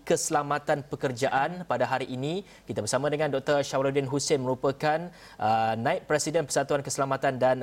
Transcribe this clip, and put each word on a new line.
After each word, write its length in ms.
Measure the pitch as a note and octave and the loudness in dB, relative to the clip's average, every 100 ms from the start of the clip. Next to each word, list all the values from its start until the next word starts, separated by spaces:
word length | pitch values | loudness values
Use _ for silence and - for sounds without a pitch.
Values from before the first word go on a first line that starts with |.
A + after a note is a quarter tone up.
keselamatan 800 | - D#3+ - D3+ C#3+ D3 - D3 - | 0 0 2 -2 0 -2 0 -2 -2
pekerjaan 720 | C#3 C#3+ A#2+ B2+ C3 D#3 F3+ | -4 -4 0 0 2 0 -2
pada 240 | F3 B2 B2 | -4 0 0
hari 240 | C3 B2+ | 0 -4
ini, 320 | B2+ C#3+ F#3 - - - | -4 -4 -4 -8 -12 -8
kita 160 | G#2+ | -4
bersama 240 | G#2+ B2+ D3 | -2 0 0
dengan 240 | D3 D3+ | 0 0
Doktor 320 | C3+ D3+ C#3+ | 0 2 0
Syawaluddin 480 | C3+ C#3 C#3 C#3 C3+ | 2 0 2 0 0
Hussein 320 | C#3+ - C#3+ | -2 0 0
merupakan, 640 | B2+ B2+ C#3 C3+ D3+ D#3+ F3 - - - | 0 0 0 0 0 0 -4 -14 -20 -4
uh, 400 | G#2+ A2 A2 A2+ | 0 2 2 0
Naib 320 | A#2+ C#3 - | -2 -2 0
Presiden 400 | D3+ D#3 D#3+ C#3+ | 0 2 -2 0
Persatuan 320 | C#3+ C3+ C#3+ | 0 0 -2
Keselamatan 560 | C3+ - C3+ C3 C#3+ B2+ | -2 -2 0 0 0 2
dan 240 | B2+ B2+ | 2 2